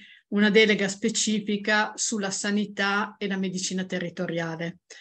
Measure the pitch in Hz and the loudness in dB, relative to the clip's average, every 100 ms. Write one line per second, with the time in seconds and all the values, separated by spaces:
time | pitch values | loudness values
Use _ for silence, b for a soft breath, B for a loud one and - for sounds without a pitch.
0 | B B B 202 208 208 220 196 190 - | B B B 2 6 8 6 4 0 0
1 | 226 226 - 214 202 208 202 214 214 - | -2 0 0 0 0 -2 2 2 0 -2
2 | - 220 196 196 208 202 202 - 196 202 | -4 -2 -4 -4 -2 0 -2 -2 0 0
3 | 208 - 202 196 190 180 - 185 185 180 | -2 -6 -4 -2 -2 -4 -4 -4 -4 -4
4 | 175 170 175 165 165 160 170 - _ B | -6 -6 -4 -4 -4 -4 -8 -8 _ B